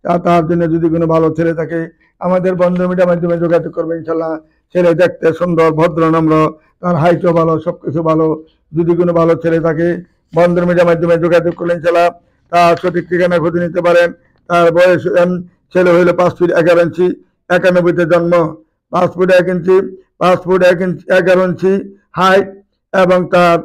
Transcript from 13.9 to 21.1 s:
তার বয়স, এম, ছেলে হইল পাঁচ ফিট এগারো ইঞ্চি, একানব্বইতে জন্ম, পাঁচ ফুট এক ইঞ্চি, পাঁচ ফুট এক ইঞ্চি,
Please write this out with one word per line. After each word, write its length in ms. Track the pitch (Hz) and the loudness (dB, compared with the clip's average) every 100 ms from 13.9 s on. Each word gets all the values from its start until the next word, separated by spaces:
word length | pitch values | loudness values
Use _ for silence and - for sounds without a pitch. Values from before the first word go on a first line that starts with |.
| 170 175 - _ _ _ | 2 2 -4 _ _ _
তার 240 | 175 170 | 0 2
বয়স, 340 | 165 180 175 170 | 4 4 2 0
এম, 360 | 175 175 180 | 0 0 -2
ছেলে 480 | 180 _ _ 180 180 | -8 _ _ 0 2
হইল 220 | 170 175 | 4 2
পাঁচ 200 | 175 180 170 | 2 -2 0
ফিট 120 | 175 | 0
এগারো 320 | 170 165 170 | 2 2 2
ইঞ্চি, 420 | 170 160 180 - _ _ _ | 0 0 -2 -2 _ _ _
একানব্বইতে 560 | 180 185 180 175 170 | 0 2 2 0 0
জন্ম, 520 | 170 175 170 170 160 160 _ _ _ | 2 2 2 0 0 -6 _ _ _
পাঁচ 200 | - 180 | -2 -2
ফুট 200 | 175 185 | -2 2
এক 160 | 185 175 | 2 2
ইঞ্চি, 540 | 180 170 185 233 - _ _ | -2 2 2 0 -10 _ _
পাঁচ 200 | 175 180 | 0 0
ফুট 240 | 175 185 | 0 2
এক 180 | 180 180 | 2 2
ইঞ্চি, 340 | 185 175 - | -2 -6 -2